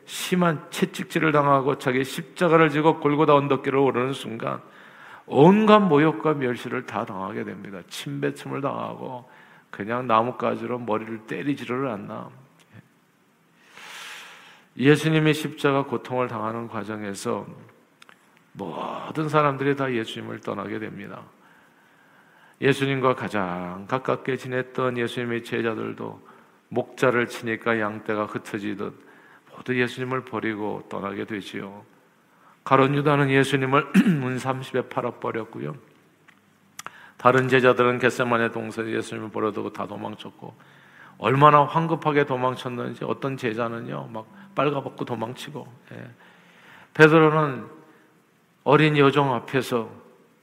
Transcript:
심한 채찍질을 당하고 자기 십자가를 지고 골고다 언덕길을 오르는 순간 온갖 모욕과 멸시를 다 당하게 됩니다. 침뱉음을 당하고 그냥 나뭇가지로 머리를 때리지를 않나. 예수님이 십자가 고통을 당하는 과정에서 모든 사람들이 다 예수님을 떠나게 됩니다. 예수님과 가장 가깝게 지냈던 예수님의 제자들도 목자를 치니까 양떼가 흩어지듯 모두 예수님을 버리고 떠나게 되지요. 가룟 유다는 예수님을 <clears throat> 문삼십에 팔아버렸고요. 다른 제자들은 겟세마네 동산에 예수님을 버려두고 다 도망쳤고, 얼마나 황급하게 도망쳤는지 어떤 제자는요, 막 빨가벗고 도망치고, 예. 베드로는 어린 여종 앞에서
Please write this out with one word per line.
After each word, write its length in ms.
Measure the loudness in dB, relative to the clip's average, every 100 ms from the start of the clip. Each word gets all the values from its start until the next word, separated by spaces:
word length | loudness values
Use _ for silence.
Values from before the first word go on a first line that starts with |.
| -16
심한 600 | -10 -2 2 2 0 -6
채찍질을 640 | -2 -2 -2 -6 0 2
당하고 460 | 2 4 4 2 0
자기 260 | 0 0
십자가를 680 | -2 -6 -10 0 6 6 6
지고 300 | 6 4 4
골고다 360 | 2 4 6 6
언덕길을 420 | 6 0 2 2
오르는 360 | 2 2 -2
순간 480 | -4 -8 -8 -8 -8 -12 -20 -20 -20 -20 -20 0
온갖 540 | 8 8 8 8 8
모욕과 560 | 8 6 4 2 0 0
멸시를 500 | -2 -4 -6 -6 -4
다 200 | -6 -6
당하게 380 | -8 -8 -8
됩니다. 360 | -10 -10 -14 -16 -14
침뱉음을 720 | -12 -10 -4 -4 -6 -10 -6
당하고 680 | -6 -6 -8 -10 -12 -12 -16 -20 -20 -20 _
그냥 360 | -12 -6 -6 2
나뭇가지로 720 | 2 2 -2 -4 -4 -6 -6
머리를 460 | -4 -4 -4 -12 -10
때리지를 640 | -6 -4 -4 -4 -4 -4
않나. 400 | -6 -10 -12 -14 -18 -20 _ _ -20 _ _ _ _ _ _ _ _ _ -20 -18 -16 -16 -16 -18 -20 -20 -20 _ 2
예수님이 560 | 6 6 4 2 2
십자가 500 | 0 -4 0 2 2 -2
고통을 420 | -6 -4 -4 -4
당하는 400 | -4 -6 -6 -8
과정에서 800 | -10 -8 -8 -8 -8 -6 -6 -8 -18 -20 _ _ _ -20 _ _ _ _
모든 720 | -12 -10 -8 -8 -10 -8 -4 0
사람들이 480 | 2 2 0 -2 0
다 160 | -2
예수님을 500 | -4 -4 -10 -12 -10
떠나게 380 | -8 -6 -6 -8
됩니다. 440 | -10 -12 -14 -16 -18 _ _ _ _ _ _ _ _ _ _ _ _ -2
예수님과 540 | 0 2 0 2 0 0
가장 720 | -2 -2 -2 -4 -6 -10 -6
가깝게 500 | -6 -2 -4 -4 -6
지냈던 600 | -4 -6 -4 -2 -2 -2
예수님의 460 | -4 -4 -4 -4
제자들도 800 | -4 -2 -2 -4 -8 -8 -12 -12 -20 -20 _ _ _
목자를 580 | -6 -6 2 2 4 0
치니까 520 | -4 -4 -2 0 0
양떼가 460 | -2 -4 -4 -4 -4
흩어지듯 800 | -6 -8 -8 -6 -6 -8 -10 -20 -20 -20 -20 _
모두 280 | -16 -6 -2
예수님을 460 | -2 -4 -6 -6 -6
버리고 580 | -4 -4 -4 -6 -6 -8
떠나게 360 | -8 -8 -8 -8
되지요. 580 | -8 -8 -12 -12 -16 -20 _ _ _ _ _ _ _
가룟 320 | 2 4 6 4
유다는 340 | 2 2 4
예수님을 600 | 4 4 0 2 2 4
<clears throat> 260 | 2 4 2
문삼십에 680 | 0 -4 -4 -6 -4 -4 -4
팔아버렸고요. 840 | -4 -6 -6 -6 -6 -8 -10 -10 -10 _ _ _ _ _ _ _ _ _ -18 -18 -18 -20 _
다른 300 | 4 4 4
제자들은 520 | 4 6 4 2 2
겟세마네 520 | 0 0 0 0 0
동산에 400 | -4 -8 -8 -4
예수님을 380 | -6 -6 -10 -8
버려두고 420 | -4 -4 -4 -8
다 160 | -8 -10
도망쳤고, 640 | -10 -12 -12 -16 -16 -18 -18 -20 -20 -20 -20 -20 -4
얼마나 460 | 0 8 8 8
황급하게 600 | 6 0 -2 -2 0 0 0
도망쳤는지 800 | 0 -2 -4 -8 -8 -8 -8 -6
어떤 320 | -4 -6 -4
제자는요, 720 | -4 -4 -6 -6 -10 -10 -10
막 160 | -14 -14 -20 -8
빨가벗고 520 | -2 0 0 -8 -10 -8
도망치고, 600 | -6 -6 -10 -14 -14 -16 -20 -18
예. 180 | -18 -18 -20 -20 _ _ -20 -20 -20 -8
베드로는 760 | 6 8 8 4 2 0 -4 -12 -20 -20 _ _ _ _ _ _ _
어린 340 | 4 4 6 6
여종 360 | 4 4 0
앞에서 560 | -2 -2 -4 0 -4 -4 -14 -20 _ _ _